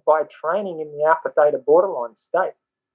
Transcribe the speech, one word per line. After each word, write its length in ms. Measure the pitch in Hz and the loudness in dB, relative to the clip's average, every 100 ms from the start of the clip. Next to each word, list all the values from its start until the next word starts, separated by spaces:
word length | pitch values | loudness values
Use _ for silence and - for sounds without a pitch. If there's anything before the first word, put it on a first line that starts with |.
| - | 0
by 160 | 156 | 0
training 560 | 151 - 156 190 196 160 | 0 -8 -6 -4 -6 -8
in 120 | 151 147 | -10 -2
the 80 | |
alpha 260 | 151 160 - | 0 0 0
theta 240 | - 151 139 | 0 2 0
borderline 580 | 143 165 196 147 117 107 | 2 4 2 -4 -10 _
state. 360 | - 175 214 - _ _ _ | -6 -4 -4 -8 _ _ _